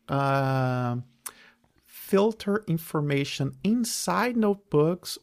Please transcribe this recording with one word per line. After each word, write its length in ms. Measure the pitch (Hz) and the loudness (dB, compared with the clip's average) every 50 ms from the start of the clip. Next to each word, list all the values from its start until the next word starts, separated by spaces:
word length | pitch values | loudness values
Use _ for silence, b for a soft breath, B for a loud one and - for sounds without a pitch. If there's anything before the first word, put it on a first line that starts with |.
| _ - | _ -4
uh, 880 | 139 139 139 139 139 139 139 135 135 131 131 127 127 123 123 120 120 123 123 _ _ _ B B B B B B B B B _ _ _ _ | -2 0 0 2 2 2 2 2 0 2 0 0 0 0 -2 -2 -2 -4 -6 _ _ _ B B B B B B B B B _ _ _ _
filter 800 | _ - - - - - 196 202 226 220 - - 202 202 214 208 - | _ -20 -18 -6 0 2 4 4 4 0 -2 -2 -2 -2 -2 0 -2
information 840 | 160 165 - - - 160 147 147 143 139 139 139 - - 139 135 135 - - | -2 -2 -2 -4 -4 -2 0 0 0 0 -2 -2 -4 -4 -4 -4 -4 -4 -2
inside 680 | 190 220 247 233 226 - - - - 175 185 208 247 240 | 0 0 2 0 -2 -4 -4 -2 -2 0 0 0 0 0
notebooks 840 | 233 220 208 202 202 _ - - 147 151 160 180 180 - - - - | 2 2 2 0 -2 _ 0 2 4 4 4 2 -2 -6 -10 -12 -10